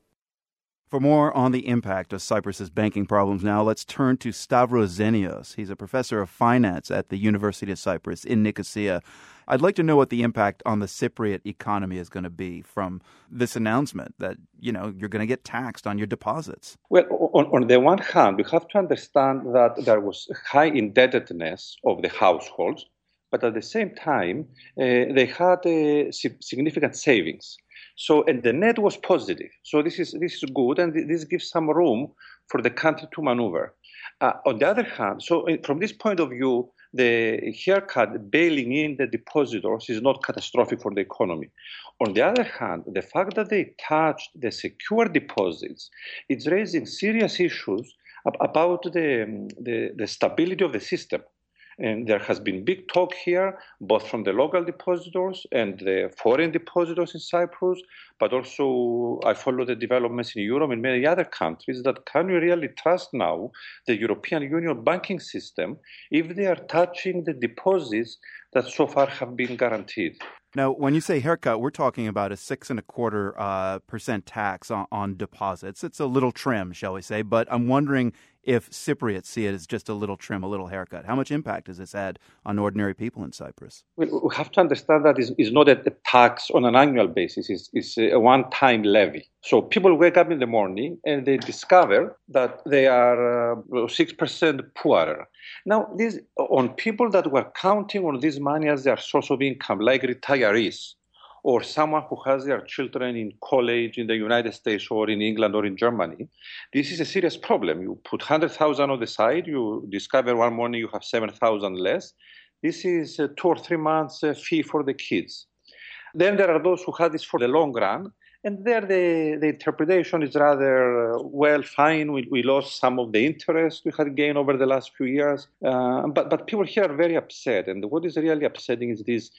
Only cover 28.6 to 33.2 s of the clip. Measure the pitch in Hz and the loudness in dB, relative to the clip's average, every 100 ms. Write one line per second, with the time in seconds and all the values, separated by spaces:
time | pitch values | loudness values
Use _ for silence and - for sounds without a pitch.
28.6 | 220 226 202 - - 165 98 85 - _ | 2 2 0 0 0 0 0 -8 -10 _
29.6 | - 151 156 175 151 151 170 - 139 147 | -2 0 0 -2 -6 -6 -6 -6 -6 0
30.6 | 123 151 170 156 147 165 147 175 - 170 | 2 2 0 -2 -2 -4 -4 -6 -4 -2
31.6 | 156 151 165 110 143 _ - - - 131 | 0 2 2 2 -4 _ -20 -20 -6 -2
32.6 | 120 - 160 156 156 - | -2 0 0 -2 -8 -4